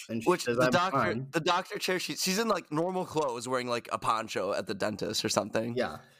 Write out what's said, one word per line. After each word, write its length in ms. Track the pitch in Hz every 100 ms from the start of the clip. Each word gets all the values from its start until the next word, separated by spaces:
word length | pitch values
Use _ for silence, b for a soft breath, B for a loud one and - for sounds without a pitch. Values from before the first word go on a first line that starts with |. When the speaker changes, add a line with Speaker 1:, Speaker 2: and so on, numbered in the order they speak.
| -
Speaker 1:
And 140 | 113
she 60 | 117
Speaker 2:
Which 120 | 180 -
Speaker 1:
says, 120 | 120
Speaker 2:
the 80 | 127
Speaker 1:
"I'm 20 |
Speaker 2:
doctor, 460 | 175 185 139 110 113
Speaker 1:
fine." 180 | 139
Speaker 2:
the 60 | 165
doctor 360 | 160 175 185 202
chair, 220 | - 185
she, 160 | - 147
she's 240 | 185 190
in, 80 | 226
like, 240 | 185 -
normal 340 | 151 175 185 175
clothes, 420 | 151 143 120 120
wearing, 200 | 127 123
like, 220 | 120 -
a 60 | 107
poncho 560 | - 110 110 113 95
at 140 | 85 101
the 60 |
dentist 520 | 98 104 107 - - 226
or 40 |
something. 460 | - 101 113 117 120
Speaker 1:
Yeah. 220 | 98 76 b b